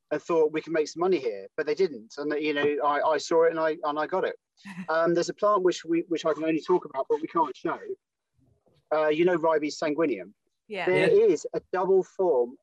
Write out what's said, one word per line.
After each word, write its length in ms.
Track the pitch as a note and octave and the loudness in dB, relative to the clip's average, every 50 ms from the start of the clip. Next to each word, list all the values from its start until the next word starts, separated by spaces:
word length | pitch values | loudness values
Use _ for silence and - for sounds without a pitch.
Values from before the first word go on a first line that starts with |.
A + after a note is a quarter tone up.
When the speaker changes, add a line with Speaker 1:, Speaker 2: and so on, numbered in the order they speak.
| _ - | _ -6
Speaker 1:
and 100 | - - | -6 -6
thought, 320 | - - F3 D#3+ D#3 D3+ D#3 | -4 0 2 2 2 2 0
"We 80 | D#3 | -2
can 140 | - D#3 E3 | -6 -4 -2
make 140 | D#3+ D3+ C#3 | -2 -2 -2
some 120 | - D#3 | -2 -2
money 180 | E3+ F#3 F#3 D#3+ | 0 0 0 0
here," 280 | C3 A#2+ G#2 G2 F#2+ G2 _ | 0 -4 -6 -6 -12 -12 _
but 80 | - D3+ | -6 -4
they 100 | D3 D3+ | -2 0
didn't. 380 | D3 F#3+ F3+ C#3 A2+ G#2+ A2+ - - | 0 0 0 -2 -4 -16 -16 -12 -8
And, 120 | D3 D3 D3+ D3 | -6 -4 -2 -2
you 140 | D#3 D3+ D3 | -2 -2 0
know, 240 | C#3+ C#3+ D3 D3 C#3+ D3 | 0 0 0 0 0 0
I, 160 | D3 C#3+ C#3+ - D3+ D#3 | 0 0 0 2 2 0
I 40 | |
saw 280 | D3 - - E3+ E3 E3 | 0 0 0 2 4 4
it 60 | E3 E3 | 4 2
and 60 | E3 | 2
I, 200 | D#3+ D#3+ D#3 E3 - | 0 0 -2 -2 -4
and 140 | D3+ D3 D#3 | -4 -2 -2
I 80 | D3+ | -4
got 180 | D3 F3 F#3 E3+ | -2 -2 -2 -2
it. 100 | A2+ - - _ _ _ _ - | -2 -4 -8 _ _ _ _ -20
Speaker 2:
<laughs> 240 | G3+ F#3+ F3 F#3+ - | -18 -14 -12 -6 -2
Speaker 1:
Um, 220 | D#3+ E3 E3 E3+ E3+ | 0 0 2 2 2
there's 160 | E3 E3 D#3+ | 0 0 -2
a 40 | E3 | -4
plant 280 | - - G#3 G#3 F#3 F#3 | -2 0 2 2 2 2
which 200 | F3+ E3 - - | 0 0 -2 -4
we, 180 | E3 E3+ E3 D#3+ - | -2 -2 -2 -2 -2
which 160 | E3+ D3 - | -4 -2 -2
I 80 | E3 D3+ | -2 -2
can 100 | D3+ D#3 | -2 -2
only 160 | D#3+ D#3+ D#3 | -2 -2 -2
talk 240 | - - F#3 F3 - | 0 0 0 0 0
about, 220 | D#3 - - - - | -2 -8 -6 -2 -2
but 120 | D#3 D3 - | -2 -2 -2
we 40 | - | -4
can't 280 | - F3 - - - | 0 0 -2 -2 -2
show. 220 | - - - D3 - A#4+ - G4 - _ _ _ _ _ _ _ _ _ _ _ _ _ _ _ _ _ - D3+ | -8 -6 -6 -6 -6 -8 -12 -12 -12 _ _ _ _ _ _ _ _ _ _ _ _ _ _ _ _ _ -2 0
Uh, 140 | D#3 D#3 D3+ | 2 2 2
you 160 | D3+ D#3 F3 | 2 4 2
know, 100 | F3+ F3+ | 2 2
Ribes 420 | E3 D#3 E3 D#3+ D#3 D3+ D3 - - | 2 2 2 2 2 0 -2 -4 -4
sanguineum? 540 | E3+ D#3 D3 C#3 E3 D3 A#2 G2 F2 F#2+ - _ _ _ _ _ _ - | -4 -2 0 0 0 0 0 -4 -8 -14 -18 _ _ _ _ _ _ -12
Speaker 2:
Yeah. 160 | G#3+ F#3+ F3 | -8 -6 -2
Speaker 1:
There 240 | F#3 F#3 - - - - | 0 2 2 4 4 4
Speaker 3:
Yeah. 120 | G3+ A#3 G#3+ E3 | 6 6 4 2
Speaker 1:
is 140 | C#3+ - - - | 2 -2 -6 -8
a 60 | D#3+ - _ - | -8 -10 _ -4
double 320 | F3+ F#3+ F#3 G3 F#3+ F3+ | -2 0 2 2 2 2
form 480 | - _ - F#3+ F3+ D3+ B2 A#2+ A#2+ C3+ - | 0 _ -2 0 2 2 2 0 -2 -4 -14